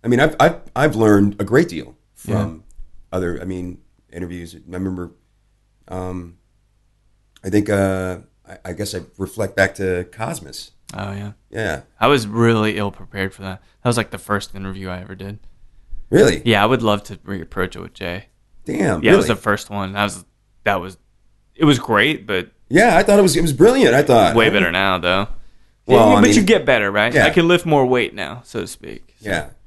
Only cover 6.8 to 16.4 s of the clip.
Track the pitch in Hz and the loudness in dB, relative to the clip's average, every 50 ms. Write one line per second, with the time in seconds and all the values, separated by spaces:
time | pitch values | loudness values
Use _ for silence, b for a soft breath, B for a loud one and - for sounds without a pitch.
6.8 | _ _ _ _ _ _ _ _ _ _ _ _ - 95 98 104 104 110 104 98 | _ _ _ _ _ _ _ _ _ _ _ _ -10 -2 -2 -2 0 0 0 0
7.8 | 98 95 95 95 92 92 90 - - _ _ _ _ - 92 - _ 92 87 82 | 0 0 -2 -4 -6 -6 -8 -10 -14 _ _ _ _ -20 -20 -20 _ -14 -10 -10
8.8 | 104 - - 92 85 - _ _ 95 90 - 113 104 95 - - 95 95 - - | -10 -10 -10 -12 -12 -14 _ _ -12 -10 -6 -8 -8 -6 0 0 -2 0 -2 -6
9.8 | 98 92 90 90 87 - - 107 110 - 85 - - 69 65 - - - _ _ | -4 -4 -4 -4 -6 -10 -12 -10 -10 -10 -10 -12 -14 -16 -18 -18 -18 -20 _ _
10.8 | _ - - 98 98 101 98 101 101 104 104 _ _ _ - - 110 92 76 65 | _ -18 -12 -12 -10 -10 -10 -10 -12 -12 -14 _ _ _ -10 -6 -6 -6 -6 -8
11.8 | - _ _ _ 107 123 143 135 113 101 104 117 117 117 113 110 107 107 - 101 | -12 _ _ _ 2 2 2 2 0 -4 -2 2 2 2 4 2 0 -2 -2 -4
12.8 | 101 101 - - 95 - - 98 95 95 - - 98 95 92 95 _ _ _ _ | -6 -6 -8 -10 -20 -14 -8 -6 -6 -6 -8 -12 -12 -12 -12 -14 _ _ _ _
13.8 | _ 123 117 117 107 - - 92 - - 104 98 - - - 101 98 95 95 95 | _ -2 -2 -2 -4 -6 -10 -18 -6 -4 -4 -4 -4 -8 -14 -12 -12 -12 -12 -12
14.8 | 95 92 90 90 92 95 95 95 95 98 104 - - - - _ - - _ - | -10 -12 -12 -12 -12 -16 -16 -16 -14 -16 -16 -16 -18 -20 -20 _ -20 -20 _ -20
15.8 | _ _ - - - - 117 175 208 - 87 73 | _ _ -10 -10 -6 0 2 4 4 4 2 0